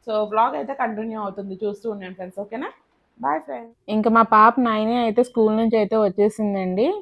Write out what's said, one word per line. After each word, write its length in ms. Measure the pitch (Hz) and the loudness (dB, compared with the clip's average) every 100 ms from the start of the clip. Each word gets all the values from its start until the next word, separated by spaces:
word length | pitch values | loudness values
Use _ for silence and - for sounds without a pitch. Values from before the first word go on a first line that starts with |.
So, 140 | - 214 208 | -2 -2 0
వ్లాగ్ 280 | 214 240 294 | 2 0 0
అయితే 180 | 269 | -8
కంటిన్యూ 460 | 277 240 208 226 220 | -4 -4 -4 -8 -6
అవుతుంది, 360 | 202 196 196 185 | -8 -8 -12 -6
చూస్తూ 340 | 208 202 233 | -6 -6 -8
ఉండండి 240 | 208 185 | -8 -10
ఫ్రెండ్స్, 260 | 185 185 185 | -14 -14 -12
ఓకేనా? 300 | 202 226 359 523 _ _ _ _ | -10 -10 -10 -14 _ _ _ _
బాయ్ 200 | 247 311 | -4 -4
ఫ్రెండ్స్. 340 | 294 254 233 _ - | -6 -14 -14 _ -4
ఇంకా 220 | 214 220 | 0 4
మా 120 | 226 226 | 4 4
పాప 260 | 220 220 226 | 6 6 6
నైని 360 | 240 214 214 240 | 0 0 0 0
అయితే 240 | 233 220 | 0 2
స్కూల్ 340 | 247 - 214 214 | 0 2 2 2
నుంచి 200 | 226 226 | 2 2
అయితే 200 | 202 220 | 2 2
వచ్చేసిందండి. 880 | 208 190 208 214 208 196 185 185 269 415 | 0 2 0 2 -4 -2 -2 0 0 -2